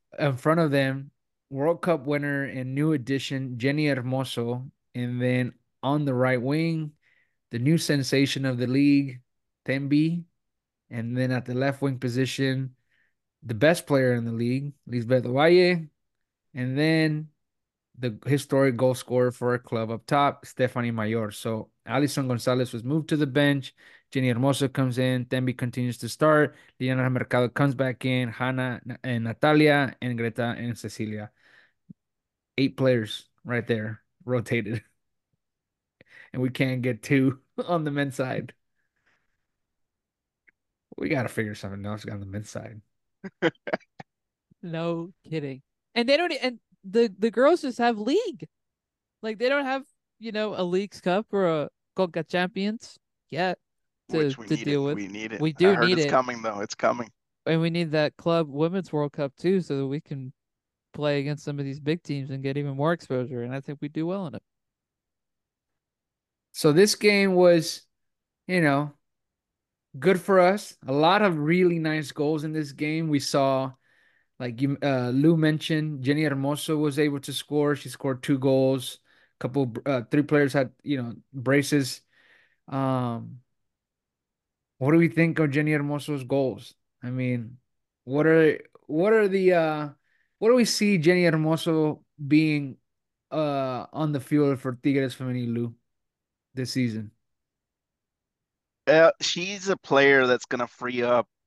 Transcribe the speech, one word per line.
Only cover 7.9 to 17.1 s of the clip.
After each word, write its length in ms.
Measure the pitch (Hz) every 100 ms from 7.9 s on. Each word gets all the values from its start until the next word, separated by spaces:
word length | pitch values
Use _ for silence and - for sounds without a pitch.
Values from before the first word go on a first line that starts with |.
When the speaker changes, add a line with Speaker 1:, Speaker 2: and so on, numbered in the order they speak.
| 143 131 135 139 135
Speaker 1:
of 140 | 135 123
the 100 | 123
league, 540 | 135 143 143 139 127 _ _ _ _ -
Thembi, 580 | 135 139 147 160 170 170 _ _ _ _ _ _
and 260 | 117 117 123
then 160 | 127
at 140 | 123 123
the 80 |
left 280 | 123 139 131
wing 180 | 143 127
position, 760 | 127 120 131 - 135 131 131 - _ _ _ _ _ _
the 100 | 110
best 320 | 107 151 170 -
player 280 | 139 127 120
in 100 | 117
the 60 |
league, 420 | 113 117 131 147 - -
Lisbeth 360 | 120 113 127
Ovalle, 640 | 120 131 160 180 180 175 156 _ _ _ _ _ _
and 240 | 123 127 131
then 520 | 156 160 156